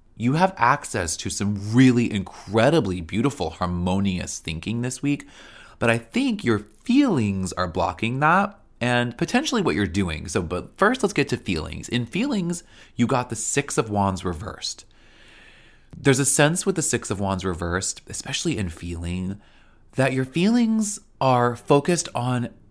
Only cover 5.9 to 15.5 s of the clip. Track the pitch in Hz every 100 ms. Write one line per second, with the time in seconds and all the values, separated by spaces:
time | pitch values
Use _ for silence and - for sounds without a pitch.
5.9 | 117 - 233 269 208 120 104 - - -
6.9 | 247 285 160 107 95 92 - 90 87 87
7.9 | 85 113 131 151 180 202 - - - 120
8.9 | 123 120 - 165 247 302 247 160 85 98
9.9 | 87 90 78 80 107 82 90 - - 202
10.9 | 254 202 - 143 123 - 82 80 80 78
11.9 | 123 120 180 269 220 170 175 - - -
12.9 | - 117 127 123 113 - - 139 - 113
13.9 | 104 98 92 90 82 - - - - -
14.9 | - - - - - -